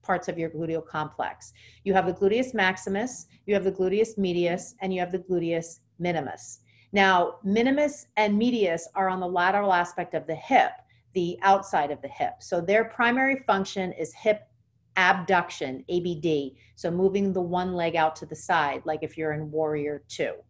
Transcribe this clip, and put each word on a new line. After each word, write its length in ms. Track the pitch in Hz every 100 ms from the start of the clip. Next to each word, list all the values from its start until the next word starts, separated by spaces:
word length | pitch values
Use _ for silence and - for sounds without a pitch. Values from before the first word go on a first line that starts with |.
parts 260 | - 180 185
of 100 | 170
your 100 | 165
gluteal 380 | 151 165 165 160
complex. 640 | 160 147 - 117 - - - - -
You 80 | 196
have 140 | 190 175
the 80 |
gluteus 400 | 180 196 226 254
maximus, 720 | 226 185 196 - 196 254 - - _
you 80 | -
have 120 | 202
the 80 | 185
gluteus 440 | 185 185 202 220 214
medius, 580 | 190 175 170 175 - -
and 140 | 190
you 60 | 185
have 120 | 175
the 60 | 185
gluteus 600 | 180 180 165 165 165 - _ _
minimus. 640 | 175 170 131 82 - - _ _ _
Now, 420 | 202 190 180 170 -
minimus 600 | 190 214 247 277 294 285 - -
and 220 | 214 208
medius 500 | 240 240 185 165 -
are 160 | 190 190
on 100 | 185
the 80 | 180
lateral 460 | 180 180 202 202
aspect 400 | 180 175 - 180
of 120 | 160 -
the 100 | 156
hip, 340 | - 254 131 - _ _ _
the 260 | 185 175 175
outside 480 | 196 196 196 170 147
of 100 | 143
the 60 | 135
hip. 260 | - 135 -
So 200 | - 175
their 240 | 170 214
primary 580 | 226 - 233 254 269 262 -
function 460 | 196 196 202 185
is 200 | - 160
hip 340 | - 214 214 - _ _ _ _ -
abduction, 880 | 180 190 170 185 - - 139 131 -
A 120 | 180
B 140 | 175
D. 420 | 160 160 151 135 - _
So 160 | - 175
moving 420 | 175 190 196 196
the 80 | 185
one 340 | 175 175 185
leg 220 | 180 165 165
out 200 | 156 -
to 100 | 156
the 100 | 156
side, 460 | - 170 143 139
like 180 | 165 156
if 160 | 156 -
you're 140 | 156
in 180 | 151 151
warrior 540 | 156 156 151 147 147 _
two. 260 | - 131 -